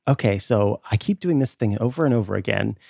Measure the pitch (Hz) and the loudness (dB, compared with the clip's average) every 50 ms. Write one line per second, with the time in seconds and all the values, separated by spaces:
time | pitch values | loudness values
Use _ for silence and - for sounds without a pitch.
0 | _ - 139 - - 110 101 101 - - 120 104 104 101 107 - - - 110 104 | _ 0 0 2 2 2 0 0 0 0 2 2 2 2 0 -2 -4 -4 -4 -2
1 | - - 202 - - 180 160 139 135 - - - 120 104 101 104 113 120 127 160 | 0 -2 -4 -2 -2 0 0 0 0 -2 -2 -4 -2 -2 -2 -2 -2 -2 -2 0
2 | 160 139 120 117 101 95 101 98 - - 101 101 104 110 107 - - - | 0 2 2 0 0 -2 -4 -4 -2 -2 -2 -2 -2 -4 -6 -8 -14 -20